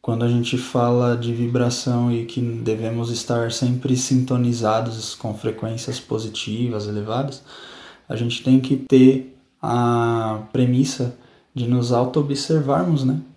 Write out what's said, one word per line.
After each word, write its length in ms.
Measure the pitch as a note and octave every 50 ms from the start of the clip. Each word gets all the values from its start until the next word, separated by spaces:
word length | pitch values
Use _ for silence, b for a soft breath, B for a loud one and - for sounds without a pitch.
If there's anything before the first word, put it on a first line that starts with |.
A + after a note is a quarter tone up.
Quando 220 | - - A#2 A#2 A#2+
a 40 | A#2+
gente 300 | A#2+ A#2+ A#2 - - B2
fala 580 | - - - B2 A#2+ A#2+ A#2+ B2 B2 A#2+ A#2+
de 160 | A#2 A#2 A#2
vibração 800 | A#2 A#2 A#2+ A#2+ A#2+ B2 A#2+ A#2+ A#2+ - - B2+ B2 A#2+ A#2+ A#2+
e 120 | A#2+ A#2 A#2
que 160 | A#2 - B2+
devemos 720 | A#2+ A#2 A#2 A2+ A2+ A2 A2 G#2+ A2+ A2+ A#2 A#2 A#2 A#2
estar 420 | A#2+ A2+ - - B2 A#2 A#2 A2
sempre 440 | A2+ - B2+ B2 B2 B2 - C3 B2+
sintonizados 1160 | B2+ - - C3+ B2+ B2+ B2+ C3 B2 B2 A#2+ A#2 A2+ A2 G#2+ A2 A2+ A#2 A#2 A2+ A2+ - - -
com 180 | - - A2+
frequências 680 | G#2 - - A2+ A2+ - - A2+ A2+ A#2+ - - A#2+ -
positivas, 880 | - - A#2+ A2 A2 G#2+ G#2+ - - - G#2+ A2+ B2 A#2+ A2+ G#2+ G#2+ G#2
elevadas, 560 | G#2 G#2 G#2 G#2+ A2 B2 C#3+ C#3+ - - B B B B B B B B B B B B B _
a 80 | C3
gente 260 | A#2 A#2+ A#2+ A#2+ -
tem 160 | - B2+ C3 C3
que 180 | B2+ - C3+
ter 600 | C3 - - C3+ C3 B2+ C3 C3+ C3 - - - _ _ _ _ _
a 800 | - - A#2 A#2+ A#2+ A#2+ A#2 A#2 A#2 A#2 A#2 A2+ A2+ A2 G#2+ G#2+ G#2+ -
premissa 640 | - B2+ B2+ B2 B2 B2+ C#3 C3 - - B2 A#2+ - B B B B B B B _
de 140 | C3+ A#2+ A#2
nos 240 | B2 B2 A#2+ A#2+
auto-observarmos, 1120 | B2 A#2 B2+ B2+ - D#3 D3 C#3 C#3+ C3 - - D#3+ D#3 C#3 C3+ C#3 E3 F3+ F3 D#3+ C#3 C3
né? 160 | C3 C3 B2+ - - -